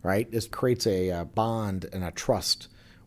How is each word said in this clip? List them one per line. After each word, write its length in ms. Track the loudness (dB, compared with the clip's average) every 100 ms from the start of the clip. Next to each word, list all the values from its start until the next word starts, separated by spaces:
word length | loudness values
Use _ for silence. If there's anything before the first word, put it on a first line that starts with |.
right? 280 | 0 0 0
This 160 | -2 -4
creates 400 | 0 2 2 2
a, 240 | 2 2
uh, 140 | 0
bond 640 | -2 0 0 0 -2 -2 -4
and 120 | -4
a 80 | -6
trust 560 | -4 0 2 2 -4 -6 -20 -20 -20